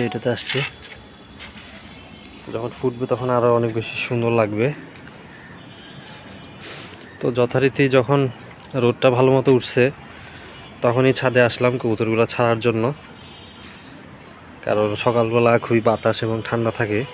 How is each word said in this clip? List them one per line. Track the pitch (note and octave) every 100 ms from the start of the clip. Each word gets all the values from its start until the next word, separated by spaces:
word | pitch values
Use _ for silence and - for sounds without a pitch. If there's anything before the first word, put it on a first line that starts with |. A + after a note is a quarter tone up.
| A#2+
এটাতে | A2+ B2
আসছে। | A2+ - C3 C#3 - - - - - - - - - - - - - - - - - -
যখন | A2+ A#2+ -
ফুটবে | C3 A#2+ B2+
তখন | A#2 B2 B2
আরো | A#2+ A#2
অনেক | A#2 A2+
বেশি | A2 - -
সুন্দর | A#2+ A#2 A#2
লাগবে। | G#2+ G#2 B2+ D3 - - - - - - - - - - - - - - - - - - - - - - - -
তো | C#3+ B2
যথারীতি | A#2+ C3 C3+ B2+ C#3 C3
যখন | B2 C#3+ C3 - - - - C3+
রোদটা | A#2+ A#2+ C3 B2
ভালো | C3 C3+
মতো | B2+ B2+
উঠছে, | - - B2+ - - - - - - - - -
তখনই | B2 A#2+ C3 B2
ছাদে | B2+ B2 A#2+
আসলাম | - B2 B2
কবুতরগুলো | A#2+ G#2+ A2 A2 A2+
ছাড়ার | - A#2 A#2
জন্য, | A#2 A2+ A#2+ D3+ - - - - - - - - - - - - - - - -
কারণ | - G#2 G#2+ G#2+
সকালবেলা | B2+ A#2 A2+ A#2+ A#2 A#2
খুবই | - A#2 A2+
বাতাস | G#2+ A2+ G#2+
এবং | A2+ A2+ G#2
ঠান্ডা | A#2 A2+ -
থাকে। | G#2+ G#2 C#3+